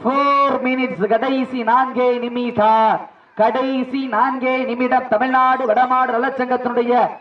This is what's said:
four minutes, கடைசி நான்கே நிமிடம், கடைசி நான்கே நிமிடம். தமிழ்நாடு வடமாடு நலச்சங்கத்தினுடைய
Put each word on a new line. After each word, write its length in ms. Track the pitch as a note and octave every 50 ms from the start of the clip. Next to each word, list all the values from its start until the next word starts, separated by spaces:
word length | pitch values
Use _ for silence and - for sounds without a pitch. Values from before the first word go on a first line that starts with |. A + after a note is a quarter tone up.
| -
four 600 | A#3 C#4 C#4 C#4 - C#5 G4 C#5 C5+ - - B3
minutes, 400 | B3+ C4 C4 B3+ - - D#3 G#3
கடைசி 560 | G3 A3+ G#3+ B3 B3+ C4+ C4 B3+ - C4 B3
நான்கே 560 | A3+ A3 A#3+ C4 C4 B3 A3 B3 B3 B3 B3 A#3+
நிமிடம், 840 | A#3 A#3+ A#3+ B3 B3 A#3 A#3+ A3 G#3 A3 A3 A3 A3 A3 F#3 - - - - _ _ _ -
கடைசி 720 | - G#3+ A3+ A3+ C4 C4+ C4 C4+ C4 B3 B3+ C4+ C4+ C4+
நான்கே 580 | B3+ G#3 G#3+ B3+ C4 C4 C4 B3+ B3+ B3+ C4 B3+
நிமிடம். 440 | A3+ A#3 A#3+ B3+ B3 C4 B3+ B3+ -
தமிழ்நாடு 580 | G#3+ G#3+ B3+ C4 C4 C4 C4 C4 B3+ C4 C4
வடமாடு 460 | A3+ G#3 A#3+ B3+ B3+ B3+ B3+ B3+ B3
நலச்சங்கத்தினுடைய 960 | A#3 A#3 C4 C4 C4 - B3+ B3 B3 B3 B3 A#3+ A#3 A#3+ A#3+ A#3+ B3 A#3 G3 - - -